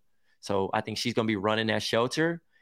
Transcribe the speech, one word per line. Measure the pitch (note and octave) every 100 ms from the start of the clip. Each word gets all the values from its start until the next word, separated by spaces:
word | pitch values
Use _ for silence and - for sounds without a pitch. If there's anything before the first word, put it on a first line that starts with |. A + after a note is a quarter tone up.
| _ _ _ _
So | - G2 G2
I | A2
think | A2 G#2+
she's | A#2+
gonna | A2+ A2+
be | G2+
running | G#2+ A2 A2
that | G#2+
shelter | - A2+ B2+ D#3 E3 E3+ - _